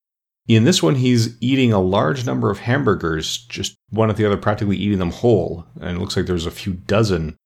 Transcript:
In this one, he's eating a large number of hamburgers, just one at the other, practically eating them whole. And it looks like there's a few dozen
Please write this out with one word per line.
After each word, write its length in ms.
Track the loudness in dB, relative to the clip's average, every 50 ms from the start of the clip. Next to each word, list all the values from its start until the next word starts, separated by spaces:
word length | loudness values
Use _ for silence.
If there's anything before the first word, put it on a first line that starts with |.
| _ _ _ _ _ _ _ _ _ 2
In 160 | 4 4 6
this 180 | 4 2 2 2
one, 120 | 2 2
he's 460 | 2 2 2 4 2 2 0 -4 -4
eating 300 | -2 0 2 2 2 4
a 80 | 4 2
large 460 | 2 2 2 2 2 0 -2 -2 -4
number 260 | -4 -4 -2 0 -2
of 80 | -2 -2
hamburgers, 800 | -2 -2 -2 0 2 0 0 0 0 -2 -2 -2 -4 -6 -8 -10
just 400 | -10 -12 -10 -8 -8 -8 -10 _ _ -8
one 180 | -2 0 0 2
at 80 | 2 2
the 80 | 0
other, 100 | 0 0
practically 400 | 0 0 -2 -2 0 0 -2 -2
eating 240 | 0 0 0 0 0
them 120 | 0 -2
whole. 540 | -4 0 2 4 4 4 2 -2 -6 -10 -12 -16 -18 -12
And 160 | -10 -8 -6
it 40 | -6
looks 160 | -6 -4 -4 -4
like 80 | -2
there's 200 | -2 -2 -4 -4
a 60 | -6
few 220 | -8 -8 -8 -8 -8
dozen 640 | -8 -4 0 2 2 2 2 0 -2 -2 -4 -8 _ _